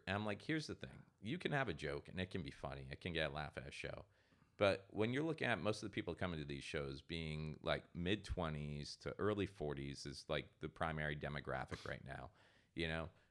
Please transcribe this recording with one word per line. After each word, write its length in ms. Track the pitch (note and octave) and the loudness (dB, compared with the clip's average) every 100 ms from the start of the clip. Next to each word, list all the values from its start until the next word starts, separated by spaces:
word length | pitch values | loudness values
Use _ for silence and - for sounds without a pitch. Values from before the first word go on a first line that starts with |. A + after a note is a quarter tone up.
| - | 0
And 100 | G2+ | 2
I'm 100 | G#2+ | 2
like, 160 | G2+ | 0
"Here's 240 | - D#3 B2 | 0 0 0
the 80 | F2+ | -6
thing. 280 | - - - - | -8 -12 -18 -10
You 160 | G2+ F3+ | -4 0
can 120 | - | 2
have 160 | D3 A#2+ | 2 2
a 60 | |
joke, 360 | D2+ D2+ C#2+ - | 0 0 -2 -2
and 100 | F2+ | -2
it 100 | F#2 | -2
can 140 | G2 | -2
be 80 | C#2+ | -4
funny. 340 | - C#2 C2+ C2 | -4 -6 -4 -6
It 100 | D2 | -6
can 120 | F2 | -2
get 180 | D#2+ D#2 | 2 2
a 20 | |
laugh 200 | D2 D2 - | 0 -4 -6
at 100 | C#2+ | -8
a 40 | |
show." 340 | - - - - _ _ - - - | -6 -6 -6 -12 _ _ -20 -8 6
But 280 | G2+ F2+ - | 6 6 2
when 200 | F#2 A2 | 2 2
you're 120 | C3 | 2
looking 240 | D#3+ D3+ B2 | 0 2 2
at 120 | G2+ | 4
most 180 | G2 G#2+ | 2 2
of 80 | G#2+ | 0
the 40 | A2 | -2
people 180 | F2 | -2
coming 260 | E2 F#2 D#2+ | 0 0 0
to 60 | C#2+ | -2
these 180 | C#2 | -4
shows 380 | - D2+ C#2 C#2 | -2 -2 -2 -4
being, 560 | - E2 D#2 D#2 D#2 - | -4 -4 -2 -2 -2 -2
like, 200 | D#2 C#2+ - E2+ | 2 2 0 -2
mid-twenties 1000 | F2 G#2 - - E2 D2+ D2 D2 C#2+ - | 2 2 2 0 2 0 -2 -4 -6 -6
to 140 | C#2+ - | -4 2
early 300 | G2 G2+ F#2+ | 2 4 2
forties 580 | - D2+ C#2 C#2 C2+ C#2+ | 0 -2 0 -4 -4 -6
is, 180 | C2+ - | -6 0
like, 160 | D2+ - - | 0 0 -6
the 100 | D#2 | -8
primary 460 | - E2 D#2 D2+ D2+ | -2 0 0 0 0
demographic 720 | C#2+ D2 C2+ C2 - - - | -2 -2 -2 -2 -2 -6 -6
right 180 | C#2 - | -6 -6
now, 240 | - B1+ - - - _ - | -8 -10 -14 -20 -20 _ -2
you 120 | E2 | 0
know? 220 | D#2+ D#2 - - | 0 -2 -8 -20